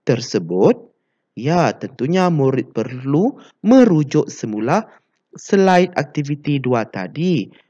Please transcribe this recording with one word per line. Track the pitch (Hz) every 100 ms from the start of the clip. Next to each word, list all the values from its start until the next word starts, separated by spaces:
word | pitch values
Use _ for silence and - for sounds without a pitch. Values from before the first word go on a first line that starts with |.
tersebut? | - 120 120 101 82 90 139 247 - _ _ _ _ -
Ya, | 127 175 131 101
tentunya | 104 - 131 185 180
murid | 160 135 131 -
perlu | - 120 127 135 147 233 - - _
merujuk | 202 262 233 160 139 151 -
semula | - 113 107 117 190 220 _ _ _ _ -
slide | - 202 190 180 180
aktiviti | 185 143 - 143 147 151 143
dua | 127 123 110
tadi | 101 90 143 180 151 87 _ _